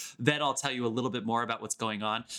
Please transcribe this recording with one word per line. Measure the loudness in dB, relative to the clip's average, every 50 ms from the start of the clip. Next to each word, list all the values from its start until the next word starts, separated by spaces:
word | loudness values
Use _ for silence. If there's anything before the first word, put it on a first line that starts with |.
| -12 -12 -6 0
then | 2 2 4 4
I'll | 2 0 0
tell | 0 0 -2 0
you | 0 0
a | 0
little | 2 2 0 0
bit | 0 0 0
more | 2 2 2 2
about | 2 -2 -4
what's | -4 -6 -4
going | -2 -2 -2 -2 0 -2
on. | -2 -2 -2 -4 -6 -12